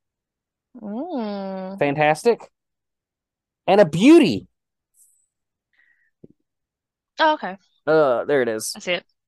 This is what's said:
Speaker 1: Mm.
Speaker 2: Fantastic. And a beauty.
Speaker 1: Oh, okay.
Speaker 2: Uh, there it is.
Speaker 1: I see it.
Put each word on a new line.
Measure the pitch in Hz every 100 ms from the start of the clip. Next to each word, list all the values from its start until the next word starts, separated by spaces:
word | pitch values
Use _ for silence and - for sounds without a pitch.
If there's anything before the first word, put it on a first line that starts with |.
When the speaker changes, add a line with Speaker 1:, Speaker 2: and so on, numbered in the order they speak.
| _ _ _ _ _ _ _ 247
Speaker 1:
Mm. | 208 220 349 285 214 202 196 190 185 196
Speaker 2:
Fantastic. | 143 147 151 151 240 220 - _ _ _ _ _ _ _ _ _ _ _ -
And | 202
a | 170
beauty. | 165 262 330 202 98 - _ _ _ _ _ _ _ _ _ _ _ _ _ _ _ _ _ - _ _ _ _ _ _ _ _ -
Speaker 1:
Oh, | 311
okay. | 302 185 196 _ _ 147
Speaker 2:
Uh, | 156 143 117 90
there | 143
it | 117
is. | 110 - 113
Speaker 1:
I |
see | 185
it. | 175 - _